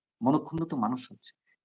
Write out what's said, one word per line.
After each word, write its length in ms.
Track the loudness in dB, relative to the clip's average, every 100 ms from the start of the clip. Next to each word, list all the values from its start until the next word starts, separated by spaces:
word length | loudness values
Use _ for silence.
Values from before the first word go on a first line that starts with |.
| _ -2
মনক্ষুণ্ণ 420 | 4 4 2 -4
তো 120 | -2 0
মানুষ 240 | 0 -2 -6
হচ্ছে। 240 | -16 -16 -18 _ _